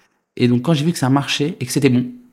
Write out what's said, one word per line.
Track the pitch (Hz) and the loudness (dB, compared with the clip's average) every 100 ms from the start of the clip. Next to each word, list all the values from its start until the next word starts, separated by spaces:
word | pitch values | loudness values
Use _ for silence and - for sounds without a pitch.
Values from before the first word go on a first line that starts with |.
| _ _ _ - | _ _ _ 0
Et | 123 | 2
donc | 120 | 2
quand | 123 | 2
j'ai | 160 | 0
vu | 151 | 0
que | 170 | 0
ça | 127 | 0
marchait | 139 135 - 147 185 | 0 0 -2 -4 -4
et | 123 | -4
que | |
c'était | - 135 | 0 2
bon, | 123 123 - - | 2 -2 -8 -20